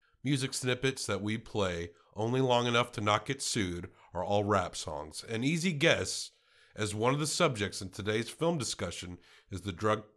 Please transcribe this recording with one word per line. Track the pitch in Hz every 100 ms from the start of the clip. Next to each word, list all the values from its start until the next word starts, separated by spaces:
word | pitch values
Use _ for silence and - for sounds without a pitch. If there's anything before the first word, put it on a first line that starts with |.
| _ _
Music | 127 139 127
snippets | - 123 123 135 131 -
that | 98
we | 104 110
play | - 104 95 85 85 - _ -
only | 113 131
long | 131 120 120
enough | 117 120
to | -
not | 104 107 -
get | 131
sued | - 123 92 87 90 - -
are | 87
all | 90 104
rap | 101 101 85 -
songs. | - 73 76 - -
An | 113
easy | 135 165 185
guess, | 147 160 104 95 - - _ _ _ _ -
as | 104
one | 107 120 143
of |
the | 151
subjects | - 165 113 95 -
in | 95
today's | - 101 110 117
film | - 165 165
discussion | 113 - 90 - 90 87 - - _
is | 95
the | 98
drug | 85 107 107 -